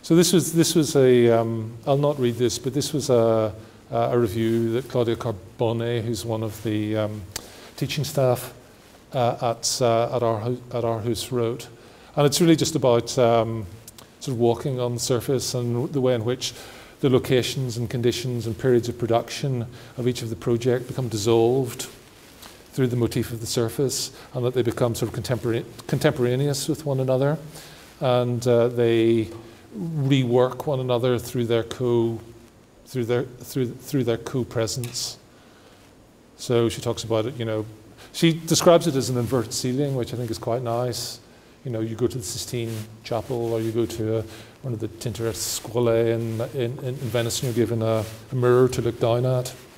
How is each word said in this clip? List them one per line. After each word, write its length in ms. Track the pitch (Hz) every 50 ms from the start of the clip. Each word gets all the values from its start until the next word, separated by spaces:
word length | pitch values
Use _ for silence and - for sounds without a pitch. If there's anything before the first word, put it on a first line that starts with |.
so 140 | - - 165
this 180 | 170 175 170 -
was, 180 | 170 135 -
this 240 | - 165 156 - -
was 200 | 175 151 120 -
a, 340 | 143 131 127 127 123 120 117
um, 480 | 113 113 113 113 113 113 110 113 120 117 -
I'll 100 | 147 139
not 220 | 139 143 143 147 139
read 160 | 127 120 117
this, 240 | 107 123 113 - -
but 140 | - 135 120
this 180 | 147 139 -
was 180 | - 143 - -
a, 440 | 127 117 113 113 113 110 110 107 104 - - - - - - -
a 280 | 127 117 117 127 127 120
review 540 | 120 104 98 113 113 113 113 117 117 113 113
that 160 | 123 135 -
Claudia 260 | - 123 120 117 113
Carbone, 880 | 110 - 120 107 92 - - - - 123 113 117 113 117 117 120 120 107
who's 220 | 117 117 107 -
one 180 | 117 110 110 113
of 180 | 110 104 - -
the, 340 | 113 107 107 107 104 110
um, 240 | 110 107 104 107 107 95 - - - - - - - - - -
teaching 260 | - 147 135 - 151 131
staff, 500 | - - 143 131 127 123 123 - - - - - - - - - - - - - - -
uh, 420 | 135 120 117 - - 131 117 117
at, 260 | - - - - -
uh, 340 | 131 117 113 113 117 120 131
at 60 | 120
Aarhus, 380 | 120 113 113 107 107 123 127 123 - - -
at 100 | 120 113
Aarhus 480 | 113 117 113 101 120 113 - - -
wrote. 360 | 131 123 117 113 123 139 - - - - - - - - - - -
And 100 | 151 147
it's 160 | 147 143 -
really 140 | 180 165 160
just 180 | 151 147 - -
about, 420 | 143 117 127 120 120 117 - -
um, 480 | 135 123 117 117 117 113 113 113 113 104 87 95 - - - - - - - - -
sort 140 | - 143 127
of 40 | 113
walking 420 | 120 117 117 117 - 151 131 123
on 140 | 123 120 120
the 40 | 117
surface 540 | - - 131 117 - - 139 123 - - -
and 380 | 127 120 120 117 120 127 - 151
the 80 | 139
way 120 | 123 127 127
in 120 | 117 110
which 280 | 120 127 131 - - - - - - - - - - - -
the 100 | - 135
locations 680 | 123 123 - - 131 123 113 - - 143 131 123 110
and 120 | 120 120 107
conditions 580 | - 123 117 120 117 - - 131 123 120 110
and 100 | 113 110
periods 320 | - - 131 123 120 113 120
of 80 | 117
production 680 | - 123 110 113 117 120 - - - - 139 131 120 113 - - - - - -
of 100 | - 117 127
each 120 | 123 123
of 80 | 120 113
the 60 | 113
project 520 | - - 127 120 117 120 127 120 123 123
become 200 | - - - 131
dissolved 800 | 113 107 104 101 117 113 117 113 120 127 135 131 117 - - - - - - - - - - - - - - - - - - - - -
through 140 | - 131
the 100 | 123 120
motif 340 | 123 117 110 - 131 110 -
of 80 | 120 107
the 80 | 117
surface, 640 | 117 - 127 117 113 - - 143 127 - - - - - - - - -
and 100 | 131 120
that 100 | 117 127
they 80 | 127
become 320 | 117 117 110 - 127 120 113
sort 180 | - 120 107
of 120 | - 123 104
contempora-, 420 | - 127 107 - 120 113 120 - - - - -
contemporaneous 800 | - 156 135 - 151 - 131 120 123 123 131 143 147 139 139 -
with 180 | - 151 - -
one 140 | 147 135 135
another, 380 | 131 131 131 127 135 143 156 - - - - - - - - - - - - -
and, 460 | 151 127 123 123 123 123 120 117 120
uh, 200 | 127 120 117 117
they 600 | 123 123 120 120 117 117 113 113 113 117 113 110 - - - - - - - - - -
rework 880 | 214 180 165 160 151 135 135 139 135 127 117 120 127 123 127 127 127 -
one 140 | 151 143 127
another 400 | 127 127 123 117 120 127 123 113
through 260 | 120 - - 127 120
their 180 | 113 117 113 113
co-, 560 | 113 - - 127 120 120 120 117 117 113 110 - - - - - - - - - _ _ - _
through 200 | - - 127 117
their, 180 | 110 123 123 131
through, 440 | 123 - - - - - 143 127 117 117
through 300 | - - - - 139 123
their 140 | 117 117
co-presence. 1000 | 113 - - - 131 117 - - 123 113 107 - 131 120 120 - - - - - - - - - - - - - - - - - - - - - - - - _ - _ - -
So 320 | - - - 123 117 117 113
she 120 | - -
talks 220 | - 120 113 - -
about 220 | 110 113 110 107
it, 100 | - -
you 100 | 120 113
know, 200 | 113 110 110 107 - - - - - - - - - -
she 200 | - 170 165 160
describes 540 | 165 - 160 165 - - 180 170 170 170
it 80 | 170 135
as 140 | 135 117 110
an 80 | 127
inverted 360 | 123 120 104 131 127 110 104 -
ceiling, 420 | - - 127 123 135 147 143 135
which 180 | 131 117 - -
I 40 |
think 140 | 117 123 113
is 80 | 113 -
quite 220 | - 127 117 123
nice. 580 | 127 117 117 120 123 127 117 - - - - - - - - - - - - - _
You 60 | 135
know, 100 | 117 110
you 140 | 110 113 110
go 120 | 104 123
to 100 | 113 -
the 60 | 127 101
Sistine 500 | - - 113 - - - 123 117 113 113 110 107 - - - -
Chapel, 500 | - 120 110 107 - 131 117 117 117 117
or 60 | 113
you 120 | 113 113
go 140 | 107 120 113
to, 340 | 110 - - 110 110 110 113
uh, 40 | 110 - - - - - - -
one 120 | - 131 117
of 60 | 107
the 80 | 113
Tintoret 480 | 110 - - - 127 110 - 117 113 107
Scuole 720 | - - - - - - 120 107 120 120 117 113 113 117
in, 340 | 113 117 113 117 113 113 110 117 123 - 139
in, 200 | 120 120 131 139
in 160 | 139 127 127
Venice, 480 | 147 139 113 104 120 117 117 - - -
and 100 | 127 110
you're 120 | 117 113
given 160 | 101 120 113
a, 240 | 110 110 113 110 104 - - - - -
a 40 | -
mirror 340 | 127 123 123 123 123 131 123
to 120 | 123 -
look 180 | 113 117 117 -
down 260 | - 117 117 120 123
at. 280 | 127 131 127 127 - - - - - -